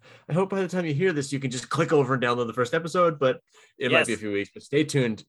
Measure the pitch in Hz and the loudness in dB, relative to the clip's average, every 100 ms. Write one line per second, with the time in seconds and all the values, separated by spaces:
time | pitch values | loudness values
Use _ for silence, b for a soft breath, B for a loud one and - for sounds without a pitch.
0 | B B B 160 196 196 180 180 170 143 | B B B -2 -2 -2 -4 -4 -2 0
1 | 185 147 139 139 135 131 - - 165 151 | 0 0 -4 -4 -6 -6 -4 -2 4 4
2 | 127 131 120 120 117 117 120 165 170 180 | 4 2 0 0 -2 -2 0 -2 0 2
3 | 170 147 135 - _ b b b 123 160 | 2 4 0 0 _ b b b 0 2
4 | 143 104 107 101 98 - - 143 147 143 | 2 -2 -2 -4 -4 -10 -2 0 2 2
5 | 120 107 | 0 -2